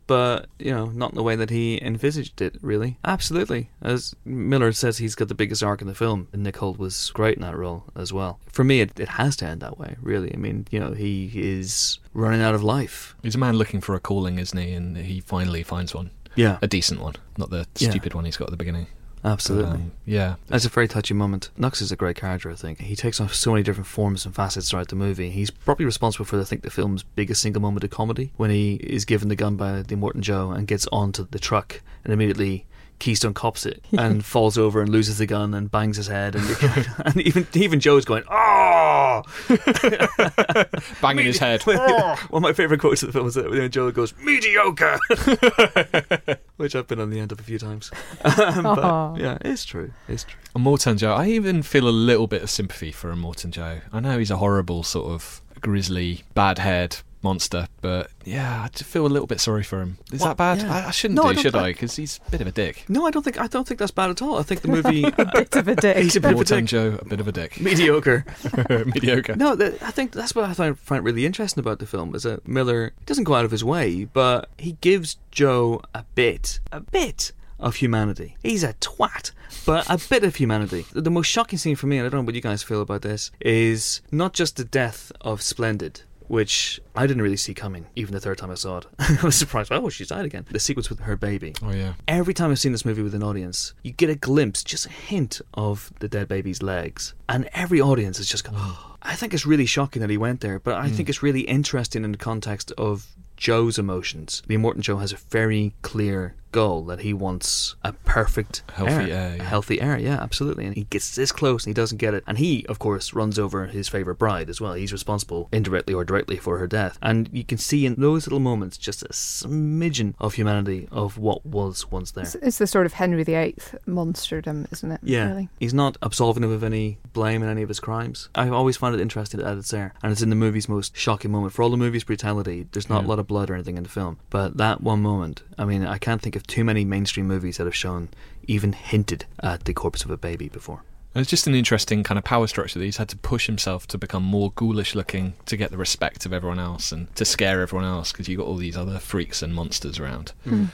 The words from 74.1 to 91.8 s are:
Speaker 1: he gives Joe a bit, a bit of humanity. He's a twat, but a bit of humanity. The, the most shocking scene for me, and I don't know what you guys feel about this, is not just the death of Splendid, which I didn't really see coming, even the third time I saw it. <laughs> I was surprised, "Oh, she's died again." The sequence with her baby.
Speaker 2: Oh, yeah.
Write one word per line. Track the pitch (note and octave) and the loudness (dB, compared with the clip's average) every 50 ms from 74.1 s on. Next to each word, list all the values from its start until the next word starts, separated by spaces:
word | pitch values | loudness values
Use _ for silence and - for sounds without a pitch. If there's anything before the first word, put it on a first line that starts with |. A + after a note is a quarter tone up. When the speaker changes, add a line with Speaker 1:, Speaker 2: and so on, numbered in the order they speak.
| - C3+ C3 B2+ B2 A#2 - - - - | 2 4 6 6 4 4 0 -4 -10 -10
Speaker 1:
he | - F3 D#3+ - | -8 -8 -6 0
gives | - F3 G3 G3 E3 D3 - - - - | 4 4 4 4 2 -2 -8 -10 -14 -8
Joe | - - C#3+ C3+ B2+ B2 A#2+ A#2 A#2 - - - - | 2 4 4 6 6 6 4 4 2 0 -4 -8 -12
a | A2+ A2 - - | -12 -12 -2 2
bit, | - B2 A#2 - - - - - - - - - | 4 4 4 2 0 -2 -4 -4 -4 -6 -6 -8
a | D3+ | -10
bit | F#3+ - - F#4+ D#4+ F#3+ - - - - - - - - - - | -6 -2 0 0 0 0 -2 -4 -6 -6 -8 -12 -16 -16 -10 -4
of | - A#2+ - | -2 -2 0
humanity. | - C3+ A#2+ A2+ A2 G#2+ G#2 G2 - E2 D2+ - - - | 2 2 2 4 4 2 2 0 -4 -8 -12 -12 -6 -2
He's | A3+ A3+ G3 E3 | 0 0 2 0
a | A#2+ A2 | 0 -2
twat, | - - - - - E4 - - - - - - - - - - - - | -4 -6 -6 -2 0 0 0 0 -4 -10 -12 -12 -14 -16 -16 -16 -4 0
but | - D#3 E3 - - | 2 2 4 4 2
a | F3 F3 - - | 0 0 2 2
bit | C4+ B3 - | 4 4 4
of | F#3 - | 4 2
humanity. | - C3+ A2+ A2 G#2+ G#2 F#2+ F#2+ F2 - - - | 2 2 2 2 2 0 -2 -2 -4 -6 -6 -6
The, | - D#3 | -2 0
the | E3 | 2
most | F3 E3+ D#3 - | 2 2 2 2
shocking | - A3+ A#3 - G3+ D#3+ | 2 0 0 0 -2 -2
scene | - D#3+ D3 | 0 0 0
for | - - | 0 0
me, | C#3 C#3+ C3+ | 0 0 0
and | A#2+ | 0
I | B2+ | 0
don't | C#3 C#3 B2 | -2 -2 -2
know | |
what | A#2 A#2 | -2 -4
you | A#2+ | -4
guys | - A#2 G2+ G2+ - | -2 -2 -4 -4 -4
feel | - A2+ G#2 G#2 | -2 -2 -2 -2
about | - G2+ G2+ - | -2 -4 -4 -4
this, | G#2 G#2+ G#2 - - - - | -4 -6 -6 -6 -10 -10 -2
is | - A#2 A2+ A2+ A2+ A2+ A2+ A2 - - - - - - | 2 4 4 6 6 4 2 2 0 -4 -4 -6 -6 -4
not | - D3+ F3+ F#3 - | -2 0 0 0 0
just | - E3+ - - | 0 -2 -2 -2
the | - B2 | -6 -6
death | A2+ - C3+ B2 A#2 - - - - - - | -2 0 0 0 0 -2 -6 -12 -18 -18 -10
of | - A2+ G#2+ G2+ | -6 -6 -4 -4
Splendid, | - - - - A2+ A2+ G#2+ G#2 E2+ D2+ - - - - - - - | -4 -4 -4 -2 0 0 0 -2 -4 -8 -10 -12 -18 -20 -20 -20 -8
which | - A2+ A2+ G#2 - - - - - - - - - - | -2 0 0 2 2 2 0 0 -2 -4 -8 -12 -8 -2
I | A2+ C3 | 0 0
didn't | C#3 C3+ A#2+ G#2+ | 2 2 2 2
really | G2 G2 | 2 0
see | F#2+ - - F#2+ | 0 -2 -6 -6
coming, | - G#2+ G2+ F#2 E2+ E2 - - | -8 -8 -10 -10 -10 -12 -12 -8
even | A#2+ G#2+ F#2+ G2+ | -8 -6 -6 -6
the | G2 | -6
third | - G2+ F#2+ - | -4 -6 -6 -6
time | - F#2 | -8 -10
I | F2+ | -8
saw | F2+ - F#2+ F#2 F2+ | -8 -8 -6 -6 -8
it. | - - - | -10 -12 -6
<laughs> | - | 0
I | C#3 D#3 D3+ - - | 2 4 4 4 4
was | E3 C3 | 4 4
surprised, | - D#3 - - A2+ G#2 - | 4 2 2 0 -2 -2 0
"Oh, | C3 D3+ B3+ F#3+ | 0 -2 -2 -2
she's | - - G2 - | -4 -8 -8 -8
died | - F#3+ F#3+ | -6 -6 -6
again." | C#3+ - F2+ - - | -6 -6 -8 -10 -6
The | - A2 | -4 -2
sequence | - - C#3 B2 - - | -2 -2 -2 -2 -4 -4
with | A2 - | -6 -6
her | - - G2+ | -4 -4 -4
baby. | - - G2+ G2+ F#2+ - D#2 - - - | -2 -2 -2 -2 -4 -4 -8 -8 -6 -4
Speaker 2:
Oh, | G#2+ | -2
yeah. | G2 G2 | -2 -2